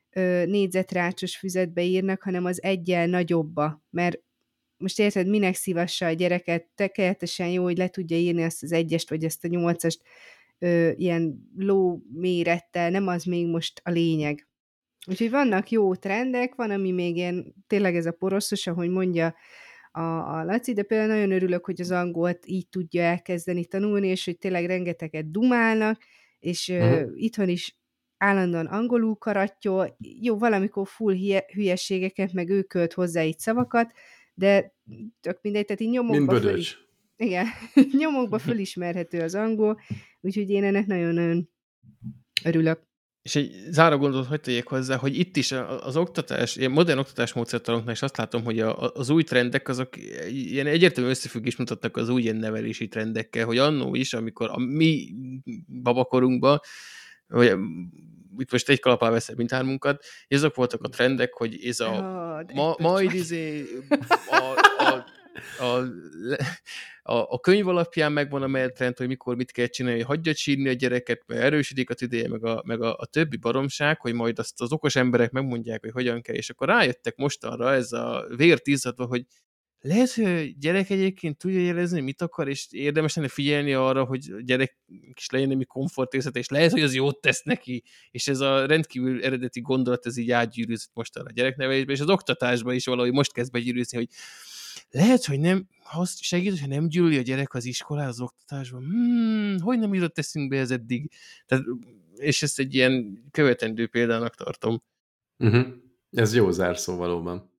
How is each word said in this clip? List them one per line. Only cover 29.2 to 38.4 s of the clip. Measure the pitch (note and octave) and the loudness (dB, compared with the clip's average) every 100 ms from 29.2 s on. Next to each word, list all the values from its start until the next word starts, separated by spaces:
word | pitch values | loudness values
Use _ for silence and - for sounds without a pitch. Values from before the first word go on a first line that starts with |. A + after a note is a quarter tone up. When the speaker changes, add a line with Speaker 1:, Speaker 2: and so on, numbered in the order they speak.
| A3 G3+ G3 - G3+ F#3+ F#3 - - - | -2 0 0 -2 -2 0 0 -4 -18 -6
Speaker 1:
Jó, | A#3 G#3 | -2 2
valamikor | A#3 G3+ G3 G3+ G3 | 2 2 0 -2 -6
full | - G#3+ | -2 0
hülye-, | F#3 G3 F#3+ F#3+ | 2 2 0 0
hülyeségeket, | G3 G3 F#3 - F#3+ F#3 - F#3+ | -2 0 0 -2 -2 -2 -2 -2
meg | F3+ E3+ | -2 0
ő | G3 | 0
költ | F#3+ F3+ E3+ | 0 0 0
hozzá | F#3 F3+ E3 | 0 -2 0
így | D#3+ D#3+ | 0 -2
szavakat, | - A#3 A#3+ A#3 A#3 - - - _ | -2 0 2 0 0 -4 -20 -20 _
de | - F#3+ G3 G3 _ - - A3 - | 0 4 4 2 _ -20 -16 -16 -10
tök | E3+ F3+ | -8 -6
mindegy, | G#3 G#3 G#3 | -4 -2 -2
tehát | G3+ | -2
így | A3 | 0
nyomokba | B3 A#3 D3 | 0 2 4
Speaker 2:
Mint | C3+ | 4
Speaker 1:
föl | B2 | 4
Speaker 2:
Bödöcs. | G2+ F#2+ | 4 0
Speaker 1:
is-, | E2 - _ _ _ - | -4 -10 _ _ _ -4
igen, | A3 F3+ A3+ - - C#4+ | -2 0 -2 -6 2 4
<laughs> | C4 C4+ | 6 4
nyomokba | D#4 C4+ A#3 | 2 0 0
fölismerhető | A3 | -2